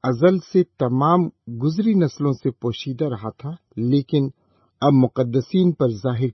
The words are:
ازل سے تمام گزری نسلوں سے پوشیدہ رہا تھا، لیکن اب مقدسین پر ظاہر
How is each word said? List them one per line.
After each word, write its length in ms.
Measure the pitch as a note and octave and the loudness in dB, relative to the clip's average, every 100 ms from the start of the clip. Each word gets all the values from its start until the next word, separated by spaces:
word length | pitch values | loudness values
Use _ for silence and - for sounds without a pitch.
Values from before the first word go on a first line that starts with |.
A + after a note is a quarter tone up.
ازل 360 | B2+ A#2+ E3+ F#3 | -4 2 2 2
سے 240 | - F#3 F3+ - | 0 0 0 -2
تمام 420 | B2+ B2+ D3 F3 E3 - - A#2 | -2 0 2 2 0 -6 -14 -6
گزری 320 | C#3 D#3+ A3 | -4 -2 0
نسلوں 380 | G3+ D#3 - C#3+ | 2 0 0 -2
سے 180 | C3 C#3 | -2 -4
پوشیدہ 540 | - A#2 A2+ - B2 | -4 -6 -6 -8 -6
رہا 260 | D3+ A2+ A2 | -4 -4 -8
تھا، 200 | - C#3 E3+ _ - | -10 -12 -14 _ -6
لیکن 520 | A#2 C#3+ C3+ D3+ C#3 - _ _ _ _ | 0 0 0 0 -2 -6 _ _ _ _
اب 120 | C#3+ | 2
مقدسین 800 | C#3 B2+ - B2 B2 B2+ F#3 F3+ | 4 4 0 -2 -2 -2 0 0
پر 160 | D#3+ C3 | 2 -2
ظاہر 400 | G#2+ C3 A#2+ C3 | -2 -4 -4 -4